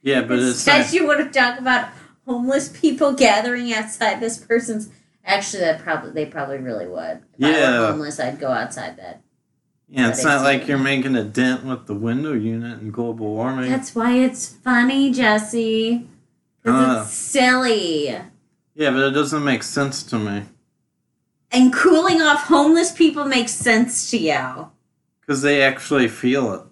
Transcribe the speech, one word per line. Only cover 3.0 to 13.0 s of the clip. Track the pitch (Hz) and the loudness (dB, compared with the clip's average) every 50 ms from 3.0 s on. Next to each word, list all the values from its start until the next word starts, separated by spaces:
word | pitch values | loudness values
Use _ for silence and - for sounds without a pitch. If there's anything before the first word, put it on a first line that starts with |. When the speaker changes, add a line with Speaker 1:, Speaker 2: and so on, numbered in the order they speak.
| 311 277 | 0 0
Speaker 2:
gathering | 262 269 262 220 202 214 220 240 240 240 240 240 226 | 2 4 4 4 4 2 0 -2 -4 -4 -4 -4 -4
outside | 214 214 220 - - 233 214 - - | -4 -6 -8 -6 -2 -2 -2 -2 -2
this | 240 226 226 | -6 -6 -8
person's. | - - _ 226 240 233 - 220 214 214 - - _ _ _ _ _ _ | -8 -4 _ -2 -2 0 -2 -8 -8 -8 -12 -18 _ _ _ _ _ _
Actually, | - 202 202 202 - - 196 175 | -2 -2 -2 -2 -6 -4 -2 0
that | 165 160 160 | 0 -2 -2
probably, | - 170 156 - 156 151 | -4 -6 -6 -6 -6 -8
they | 156 156 151 | -6 -6 -6
probably | 143 - 156 139 135 139 | -6 -6 -10 -8 -8 -8
really | 135 131 127 113 101 87 | -8 -8 -8 -6 -8 -8
would. | 90 90 85 82 80 80 - - _ _ | -8 -8 -8 -8 -8 -10 -10 -14 _ _
If | - 127 | 0 2
I | |
were | 151 | 2
Speaker 1:
Yeah. | 160 156 139 131 123 120 113 107 | 4 4 2 2 2 2 0 0
Speaker 2:
homeless, | - 151 151 147 - - | 0 -4 -6 -8 -8 -6
I'd | 143 - 139 147 | -8 -8 -6 -6
go | 147 131 | -4 -4
outside | 127 113 117 - - 135 101 - - | -2 -4 -4 -8 -10 -12 -12 -12 -14
that. | - 92 87 87 - _ _ _ _ _ _ _ _ _ _ _ _ _ | -16 -18 -18 -20 -20 _ _ _ _ _ _ _ _ _ _ _ _ _
Speaker 1:
Yeah, | _ 143 131 123 117 | _ -2 0 0 0
it's | 110 - - | 0 0 0
Speaker 2:
But | 156 | 2
Speaker 1:
not | 143 | 2
Speaker 2:
it's | 135 135 | 4 4
Speaker 1:
like | 139 139 123 - | 2 2 0 0
you're | - 143 135 | -2 -2 0
making | 131 139 143 131 127 135 131 | 0 0 0 -2 -2 0 -2
a | 120 104 | -2 -2
dent | 104 104 127 127 127 127 127 127 | -4 -2 0 0 0 0 -2 -6
with | 131 127 123 - | -8 -10 -10 -8
the | - 104 | -10 -8
window | 101 110 113 117 131 151 156 143 | -6 -4 -4 -4 -2 -4 -4 -4
unit | 113 104 113 113 117 117 120 117 107 | -4 -4 -4 -6 -6 -8 -10 -12 -12
and | 107 107 | -12 -12
global | 104 120 | -8 -6